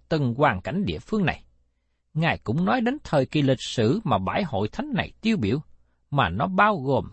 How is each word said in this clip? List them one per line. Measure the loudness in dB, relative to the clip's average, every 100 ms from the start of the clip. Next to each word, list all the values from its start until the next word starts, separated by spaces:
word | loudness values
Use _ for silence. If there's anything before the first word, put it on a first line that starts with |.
| -2
từng | 0 0 2
hoàn | 2 2
cảnh | -2 -4 -2
địa | -4
phương | -2 0 0
này. | -2 -8 _ _ _ _ _ _
Ngài | -2 0 -2
cũng | -2 -2 0
nói | 0
đến | 0 -4
thời | -2 0 2
kỳ | 2
lịch | 2 0
sử | -2 0 2 2
mà | 0 0
bảy | 0 -2
hội | -2 -2 -4
thánh | -4 -4
này | -4 -4 -4
tiêu | -2 0
biểu, | 0 -2 -4 -20 _ _ _
mà | 0 0
nó | 0 0
bao | 2 2 2
gồm | 0 0 -2